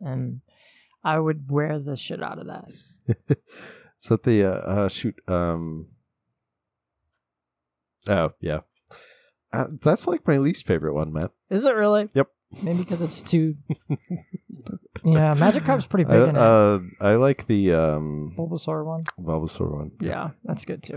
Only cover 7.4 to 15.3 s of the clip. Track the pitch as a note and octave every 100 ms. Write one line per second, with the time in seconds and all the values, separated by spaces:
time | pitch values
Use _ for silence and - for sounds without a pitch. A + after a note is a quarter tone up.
7.4 | _ _ _ _ _ _ - G2 D#2 -
8.4 | - D2+ - _ _ - - _ _ _
9.4 | _ A2+ C3 D3 D3+ F3+ - F4 - C#3
10.4 | C#3 E3+ - E2+ D#2 C#2+ D#2 D#2 E2 _
11.4 | - G3+ C4+ A3+ G#3 G#3 G#3 C3+ - _
12.4 | _ - E3+ F3 F3+ E3+ D#3+ - - E3+
13.4 | D#3 D3 - D3+ - D3 - E3+ - F#3
14.4 | - - - - _ - E3 D#3 D#3